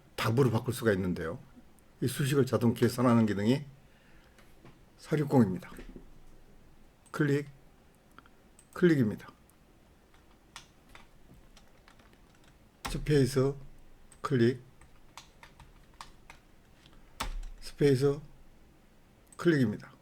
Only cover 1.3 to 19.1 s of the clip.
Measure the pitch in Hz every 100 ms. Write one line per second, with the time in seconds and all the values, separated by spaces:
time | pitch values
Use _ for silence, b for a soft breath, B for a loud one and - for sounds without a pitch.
1.3 | 127 - - - - - - 131 - 135
2.3 | 139 123 110 117 - 117 117 123 117 110
3.3 | 98 107 139 147 - - b b b b
4.3 | b b - - - - - - 151 147
5.3 | 139 101 90 - - - - - - -
6.3 | - - - - - - _ - - 151
7.3 | 143 143 - - - _ _ _ - -
8.3 | - - - _ - 175 151 104 - -
9.3 | - _ _ _ _ - _ _ - -
10.3 | _ _ - - _ _ - - - -
11.3 | - - - - - - - - - -
12.3 | - - - - _ - 147 135 147 127
13.3 | 131 135 139 - - - - - - -
14.3 | 131 117 131 - - - - - - -
15.3 | - - - - - - - - - -
16.3 | - _ - - - - - - - -
17.3 | - - - - - 143 127 143 151 -
18.3 | - - - - - _ _ _